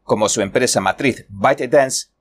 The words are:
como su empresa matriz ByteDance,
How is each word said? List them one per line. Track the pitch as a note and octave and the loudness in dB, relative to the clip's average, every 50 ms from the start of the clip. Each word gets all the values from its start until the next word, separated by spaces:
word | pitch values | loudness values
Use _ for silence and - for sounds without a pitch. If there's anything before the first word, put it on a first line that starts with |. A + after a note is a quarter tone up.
como | _ - B2 G#2+ G#2+ G2+ | _ -2 0 0 0 0
su | - A#2 | 0 -2
empresa | G2+ G2 - C3 B2+ A#2+ - G#2 | -2 -2 0 0 0 2 0 0
matriz | F#2+ F#2+ F#2 - C#3+ C3 - - - - | 0 0 -2 0 0 -2 -2 -2 -8 -16
ByteDance, | G2+ F#2+ G2+ C3 C#3 C#3 C3+ B2 C#3 D3 C3+ C3 - - - - _ _ | -6 -2 0 0 0 0 0 2 2 2 2 2 -2 -6 -8 -12 _ _